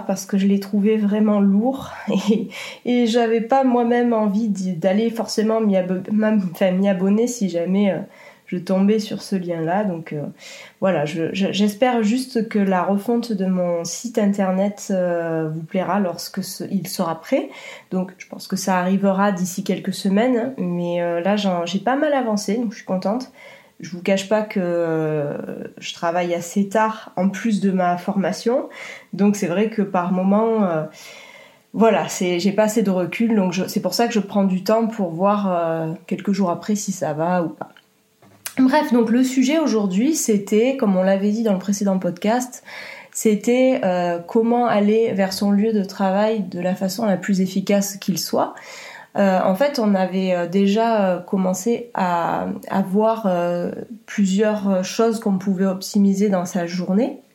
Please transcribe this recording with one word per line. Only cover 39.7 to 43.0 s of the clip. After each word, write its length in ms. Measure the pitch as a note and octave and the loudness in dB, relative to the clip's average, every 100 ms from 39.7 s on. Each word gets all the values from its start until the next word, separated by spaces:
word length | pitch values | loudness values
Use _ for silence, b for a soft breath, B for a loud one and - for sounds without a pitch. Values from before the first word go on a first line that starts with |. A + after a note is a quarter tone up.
| A3 G3+ F#3 C4 D#4+ | 2 0 2 2 0
c'était, 600 | - G#3 G3+ G#3+ B3 C4+ | 2 0 2 2 2 2
comme 200 | G#3 F#3 | 2 2
on 80 | |
l'avait 260 | F#3+ G3 G#3 | 4 2 2
dit 140 | G#3+ | 0
dans 80 | A3 | 0
le 80 | F#3 | 0
précédent 380 | F#3+ G3+ G3 F#3 | 0 0 0 0
podcast, 640 | F3+ E3+ G3+ B3 B3+ - - B B B | 0 -2 0 0 -2 -10 -18 B B B